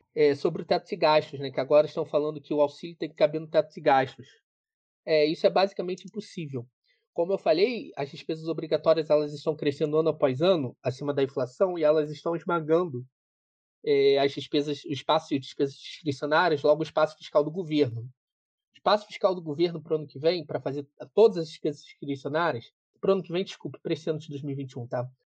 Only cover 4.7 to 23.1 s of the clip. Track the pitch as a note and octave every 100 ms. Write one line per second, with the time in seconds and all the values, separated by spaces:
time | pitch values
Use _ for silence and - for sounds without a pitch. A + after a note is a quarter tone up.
4.7 | _ _ _ - D#3 D3+ D#3+ F#3+ F3+ G3
5.7 | - F3+ F#3 F#3 A3 - - D#3 C3 A#2+
6.7 | _ _ _ _ - E3+ G3 F3 D#3+ A3
7.7 | A3+ - - C#3 D3 - D#3+ D#3+ D#3 D#3+
8.7 | D#3 D#3+ D#3+ D#3 D3+ D3 D3 - D3+ D#3
9.7 | C3+ D#3 D#3 D#3+ D#3 C#3+ B2+ F3 F3+ B2+
10.7 | - C3 B2 D3 C#3+ C3+ C#3+ B2+ - F#3+
11.7 | F3 D3+ D#3 D3+ D3+ E3+ E3+ - E3+ D3+
12.7 | E3 F3+ B2 B2+ _ _ _ _ _ _
13.7 | _ - C#3 C#3 C#3 C#3 C#3+ C3+ D3+ D3
14.7 | C#3+ - C3+ - D#3 - C#3 C3 - C#3
15.7 | C#3 - - D#3+ C3 D3 D#3 F3 D3 D3
16.7 | D3+ D#3 - D#3 - - D3+ D3+ E3+ D#3+
17.7 | D3+ C3 A#2 B2 - _ _ _ _ _
18.7 | _ - G#3+ - - G3+ F3+ E3 D3 F3
19.7 | E3+ D#3+ D#3 C#3 C3+ D#3 F3 D3 D3 C#3
20.7 | C#3+ C#3+ _ - - A3 F3+ D#3+ - D#3+
21.7 | D3 - - C#3 C3+ C#3 D3+ E3+ A#2+ -
22.7 | _ _ _ -